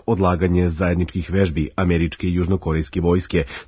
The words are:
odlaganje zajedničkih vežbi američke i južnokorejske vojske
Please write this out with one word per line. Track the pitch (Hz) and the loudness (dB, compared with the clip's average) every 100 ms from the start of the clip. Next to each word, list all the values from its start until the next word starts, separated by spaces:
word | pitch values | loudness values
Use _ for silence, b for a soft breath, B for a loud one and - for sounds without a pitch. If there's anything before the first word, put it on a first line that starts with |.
| - | -2
odlaganje | 95 90 87 90 90 90 | 2 2 2 2 2 2
zajedničkih | 80 90 87 82 90 82 | 0 0 0 -2 -4 -2
vežbi | 95 95 78 73 - | 0 0 0 -4 -2
američke | 90 85 82 - 92 | 0 2 0 -2 -2
i | |
južnokorejske | 90 87 92 85 80 78 90 | 0 0 -2 0 -2 -2 -2
vojske | 85 90 - 87 - B | 2 2 2 -2 -2 B